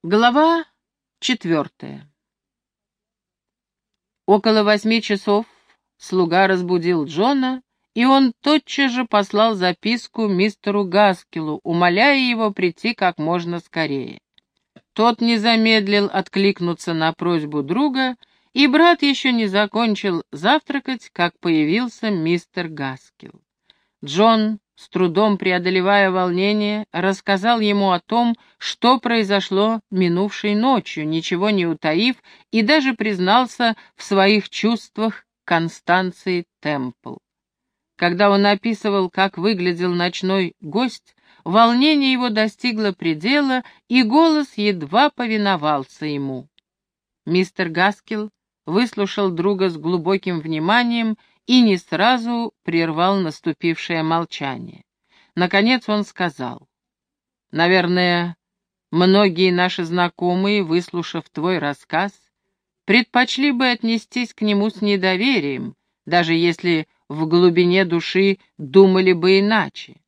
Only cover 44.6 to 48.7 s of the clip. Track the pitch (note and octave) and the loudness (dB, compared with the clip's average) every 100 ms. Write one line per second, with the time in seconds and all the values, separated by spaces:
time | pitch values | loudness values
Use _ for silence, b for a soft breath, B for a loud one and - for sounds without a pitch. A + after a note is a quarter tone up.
44.6 | G#3 F#3 C#3+ F#3+ - - A#3+ A3 G3+ F3+ | -2 -2 -2 2 2 0 -4 -2 0 -2
45.6 | D3+ D3 C3 - D3+ C#3+ C#3 C3 C#3 _ | -2 -4 -6 -10 -8 -6 -6 -8 -12 _
46.6 | _ _ _ _ _ _ - F3 F#3 - | _ _ _ _ _ _ -2 -2 -2 -4
47.6 | F3 D#3+ F#3+ G3+ _ A3 G#3+ _ _ _ | -6 0 0 -2 _ -8 -8 _ _ _
48.6 | - | -4